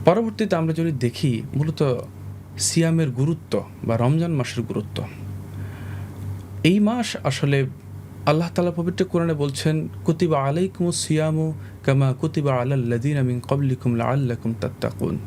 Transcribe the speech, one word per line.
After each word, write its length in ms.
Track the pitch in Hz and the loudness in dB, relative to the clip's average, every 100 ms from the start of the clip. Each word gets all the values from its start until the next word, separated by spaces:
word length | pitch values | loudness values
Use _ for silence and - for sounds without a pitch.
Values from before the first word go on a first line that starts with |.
পরবর্তীতে 520 | - 196 226 208 214 170 | 6 4 0 -2 0 2
আমরা 160 | 160 | 2
যদি 200 | 160 165 | 0 0
দেখি 500 | 135 120 - 147 113 - | 0 -2 2 0 0 -2
মূলত 400 | 131 156 - 143 120 - - - - - - | -2 -2 2 2 2 -4 -12 -14 -14 -14 -4
সিয়ামের 520 | - 165 165 165 156 | 0 2 4 4 2
গুরুত্ব 540 | 120 143 165 - 101 - - | 2 0 0 -2 -2 -2 -6
বা 120 | - 113 | -2 2
রমজান 360 | 120 160 170 | 4 4 2
মাসের 320 | 151 120 120 | 0 -2 -4
গুরুত্ব, 380 | 113 - 101 - - - - - - - - - - - - - - - - - | -4 -4 -4 -6 -6 -8 -10 -10 -10 -10 -10 -10 -10 -8 -10 -10 -8 -8 -10 0
এই 160 | 156 196 | 2 4
মাস 360 | 208 247 220 - | 2 0 -4 -4
আসলে 420 | 139 135 143 139 135 - - - - - - | -4 -2 0 0 -2 -6 -16 -16 -16 -2 2
আল্লাহ 240 | 156 170 | 2 2
তাআলা 160 | - 175 | 0 0
পবিত্র 340 | 170 170 175 | 0 -2 0
কোরআনে 300 | 185 170 170 | 0 2 2
বলছেন, 540 | 151 143 135 156 156 160 - | 0 -2 0 0 2 -2 -2
"কুতিবা 400 | - 160 175 147 | 0 2 4 4
আলাইকুমুস 600 | 135 156 190 - 175 165 - | 2 2 0 0 0 0 0
সিয়ামু 460 | 156 156 156 160 156 - - | 2 2 2 0 -2 -10 -4
কামা 300 | - 135 135 127 | 2 4 4 2
কুতিবা 340 | 160 - 143 | 0 0 2
আলাল 240 | 127 123 139 | 2 2 0
লাযিনা 440 | 117 120 135 147 | 2 0 2 2
মিন 180 | 127 123 | 2 0
ক্বাবলিকুম 540 | - 139 139 127 123 | 0 2 2 2 0
লাআল্লাকুম 600 | 117 117 139 127 117 113 113 | 2 2 2 0 -2 -2 -2
তাত্তাকুন" 580 | - 98 113 - 82 82 | -4 -2 -4 -2 -2 -2